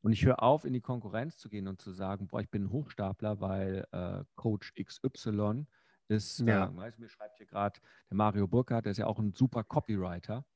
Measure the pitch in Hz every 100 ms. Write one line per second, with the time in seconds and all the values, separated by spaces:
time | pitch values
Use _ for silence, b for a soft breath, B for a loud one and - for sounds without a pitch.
0 | 107 107 131 127 117 151 - 127 - 123
1 | 98 107 147 - 110 104 95 92 - 92
2 | 95 98 98 - 107 104 98 135 147 -
3 | 98 98 107 104 98 95 95 95 - 92
4 | 90 95 - - 113 104 - - 98 -
5 | 131 - 117 104 104 117 151 b b b
6 | _ 107 - - 113 101 95 90 107 113
7 | 113 - 107 _ 107 101 101 - b b
8 | _ 95 107 101 95 113 127 117 107 98
9 | 110 110 107 - 127 117 110 151 - 104
10 | 90 87 - 113 -